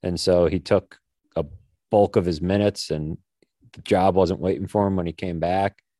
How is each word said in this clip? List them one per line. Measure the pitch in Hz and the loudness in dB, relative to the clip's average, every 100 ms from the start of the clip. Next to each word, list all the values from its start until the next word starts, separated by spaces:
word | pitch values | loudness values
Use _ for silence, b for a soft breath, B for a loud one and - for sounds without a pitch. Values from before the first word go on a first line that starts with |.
And | 92 87 | -4 -2
so | - 87 85 | 2 4 4
he | 87 | 0
took | - 101 - - _ _ _ - | 0 0 0 -20 _ _ _ -8
a | 76 - _ _ _ | -8 -12 _ _ _
bulk | 107 101 - | 2 4 2
of | |
his | 87 82 | 0 -2
minutes | 87 101 101 - - | 0 2 0 -2 -6
and | 78 76 80 _ _ _ _ _ | -6 -6 -10 _ _ _ _ _
the | - | -20
job | - 98 95 | -2 2 4
wasn't | 95 90 92 | 2 2 0
waiting | 92 - 92 | -2 -4 -4
for | 107 101 | -2 0
him | 95 | 0
when | 85 | -4
he | |
came | 82 95 85 | -6 -8 -4
back. | 82 92 98 _ _ _ | -2 0 -2 _ _ _